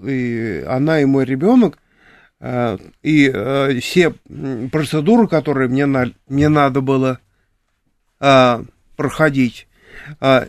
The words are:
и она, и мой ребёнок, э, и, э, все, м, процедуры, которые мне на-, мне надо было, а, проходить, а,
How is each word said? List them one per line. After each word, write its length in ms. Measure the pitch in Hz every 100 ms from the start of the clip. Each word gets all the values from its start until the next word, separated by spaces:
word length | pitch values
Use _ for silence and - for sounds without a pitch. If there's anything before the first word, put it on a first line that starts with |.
и 600 | 101 131 120 117 113 80 69
она, 340 | 127 151 160
и 40 | 135
мой 200 | 139 131
ребёнок, 520 | 131 185 254 190 - _ _ _ _ _ _
э, 360 | 123 123 120 95 - _
и, 280 | 143 156 135
э, 460 | 98 120 139 139 123
все, 320 | - 180 160 - -
м, 400 | 143 135 120 127
процедуры, 560 | 156 139 156 156 233 208
которые 420 | 156 143 135 127
мне 160 | 135 143
на-, 240 | 135 123 - -
мне 200 | 139 151
надо 320 | 151 139 135
было, 380 | 131 135 131 123 _ _ _ _ _ _ _ _ _ _
а, 440 | 139 131 127 117 - _ _ -
проходить, 680 | 135 - 156 135 123 - - _ _ - - 151
а, 240 | 135 127